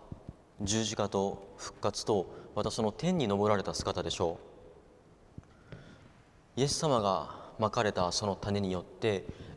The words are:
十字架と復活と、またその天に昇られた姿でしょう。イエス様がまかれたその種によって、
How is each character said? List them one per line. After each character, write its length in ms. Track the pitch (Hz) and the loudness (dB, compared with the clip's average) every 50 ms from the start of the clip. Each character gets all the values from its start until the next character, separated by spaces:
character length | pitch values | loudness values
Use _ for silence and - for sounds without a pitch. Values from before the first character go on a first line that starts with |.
| - - - - - - - - - - - - | -14 -14 -14 -14 -14 -18 -18 -18 -20 -20 -10 -6
十 240 | 104 95 110 110 113 | -2 0 2 2 2
字 120 | 104 110 | 0 0
架 120 | - 104 | 0 -2
と 460 | 98 - 98 98 98 101 - - - - | 2 2 2 2 2 0 -4 -12 -18 -14
復 220 | - - - - - | -12 -12 -12 -10 -2
活 240 | - 104 - - - | -2 -2 -2 0 0
と、 300 | - 107 95 87 - - - - - - | 2 2 2 2 0 -6 -16 -16 -6 -4
ま 80 | 107 104 | -2 -2
た 80 | 110 | -2
そ 100 | - - | 0 0
の 100 | 110 104 | 0 -2
天 240 | - - 160 175 185 | -2 -2 -2 0 2
に 120 | 170 127 | 2 2
昇 200 | 101 101 101 104 | 2 4 4 6
ら 80 | 107 104 | 4 4
れ 60 | 95 | 4
た 140 | 92 87 80 | 2 -2 -4
姿 260 | - - 101 - 92 | -2 -2 -2 -2 -2
で 80 | 82 82 | -2 -2
し 100 | - - | 0 0
ょ 200 | 92 82 85 - - - - - - - - - - - - - - - - - - - - - - - - - - - - - - - - - - - - - - - - - - - - | 0 0 0 -2 -12 -18 -20 -20 -20 -20 -20 -20 -20 -20 -20 -20 -20 -20 -20 -20 -20 -18 -18 -18 -18 -18 -20 -20 -18 -18 -18 -16 -16 -20 -20 -20 -20 -20 -20 -20 -20 -20 -20 -20 -20 -10 -2
う。 40 | 117 | 0
イ 40 | 135 | 0
エ 40 | |
ス 120 | 143 - - | 0 2 0
様 200 | 165 151 131 113 | 2 4 4 4
が 300 | 101 98 92 80 71 - - - - - - - | 4 4 2 2 0 -4 -10 -14 -14 -16 -2 0
ま 100 | 110 104 | 0 2
か 140 | - 123 110 | 4 4 2
れ 80 | 101 | 2
た 200 | - 95 90 87 | 4 4 2 2
そ 140 | - - 107 | 2 0 0
の 100 | 101 92 | 0 -2
種 240 | - - 104 101 101 | -2 -2 0 0 0
に 120 | 98 92 | 2 0
よ 80 | 92 87 | -2 -2
っ 40 | 82 | -4
て、 420 | - - - 117 110 101 92 - - - - - - - | -8 -8 -2 0 2 2 0 -2 -8 -14 -14 -14 -14 -8